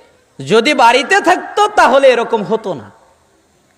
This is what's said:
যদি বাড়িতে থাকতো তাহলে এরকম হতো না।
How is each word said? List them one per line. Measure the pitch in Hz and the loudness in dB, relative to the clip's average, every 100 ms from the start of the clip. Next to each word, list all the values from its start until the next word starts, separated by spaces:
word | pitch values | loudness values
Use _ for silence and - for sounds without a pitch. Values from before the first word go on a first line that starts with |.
| _ _ _ - 135 | _ _ _ -18 -2
যদি | 220 233 | 0 0
বাড়িতে | 285 233 247 277 381 | 2 2 2 0 0
থাকতো | - 277 - - 415 | 0 -2 -4 -2 -2
তাহলে | 392 302 262 269 | 2 2 4 2
এরকম | 233 - 220 | 2 -2 -4
হতো | 180 220 214 | -4 -6 -8
না। | 147 104 _ _ _ _ _ _ _ _ | -12 -14 _ _ _ _ _ _ _ _